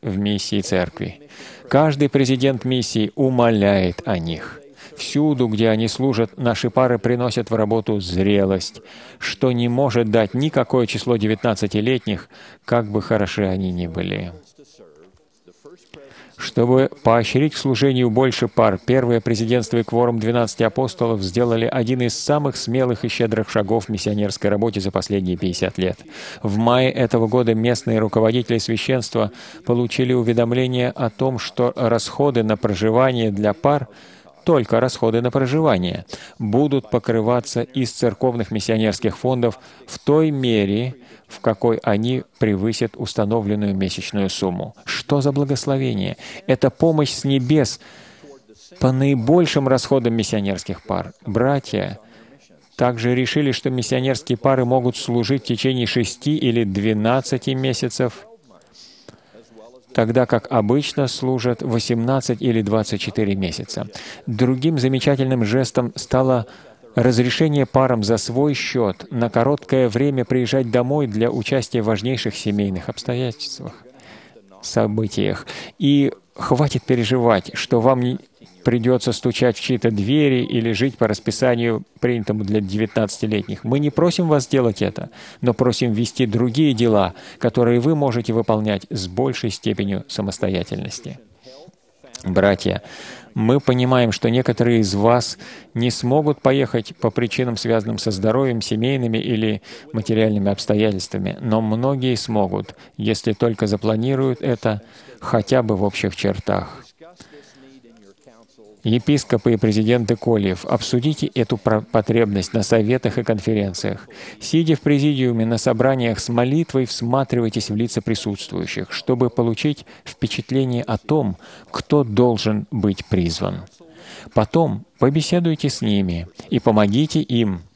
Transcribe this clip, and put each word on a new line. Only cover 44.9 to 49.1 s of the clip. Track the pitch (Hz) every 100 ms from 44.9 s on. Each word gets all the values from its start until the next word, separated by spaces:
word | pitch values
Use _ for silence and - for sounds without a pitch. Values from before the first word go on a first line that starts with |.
| - - 143
за | 139
благословение? | 139 143 139 - 135 131 107 95 - - - -
Это | 254 131
помощь | - 165 156 143
с | -
небес | 139 135 123 156 123 - - - - - 143 139 _ - - -
по | 131
наибольшим | 131 139